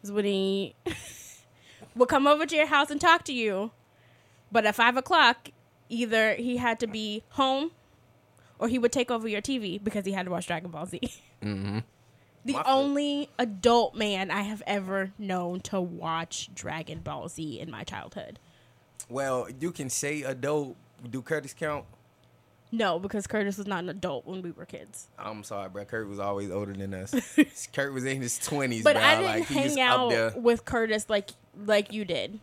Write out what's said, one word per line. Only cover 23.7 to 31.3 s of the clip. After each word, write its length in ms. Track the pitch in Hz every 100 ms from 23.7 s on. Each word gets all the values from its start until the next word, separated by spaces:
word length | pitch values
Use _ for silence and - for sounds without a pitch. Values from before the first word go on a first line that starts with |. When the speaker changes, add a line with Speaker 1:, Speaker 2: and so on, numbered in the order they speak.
| 190
Speaker 1:
an 60 | 180
adult 360 | 190 - 135 -
when 160 | 190
we 100 | 180
were 140 | - -
kids. 420 | - - - - -
Speaker 2:
I'm 240 | 107 107
sorry, 240 | 101 104 95
bro. 140 | 95 101
Kurt 220 | 113 107
was 100 | 101
always 300 | 101 101 101
older 220 | 95 101
than 200 | 98 98
us. 200 | 95 95 269 - - 302 - -
Speaker 1:
<laughs> 60 |
Speaker 2:
Kurt 200 | - 139
was 100 | 131 127
in 160 | 135
his 180 | 120 -
twenties, 440 | - 147 135 117
Speaker 1:
But 120 | 185 294
Speaker 2:
bro. 80 |
Speaker 1:
I 120 | 277 320
didn't 100 | 381
Speaker 2:
Like, 220 | - 339
he 60 |
Speaker 1:
hang 100 | 277 277
Speaker 2:
was 120 | 285
Speaker 1:
out 220 | 254 247
Speaker 2:
up 100 | 247
there. 220 | 233 113 165
Speaker 1:
with 260 | 233 233 -
Curtis 440 | 262 226 214 -
like, 220 | 214 202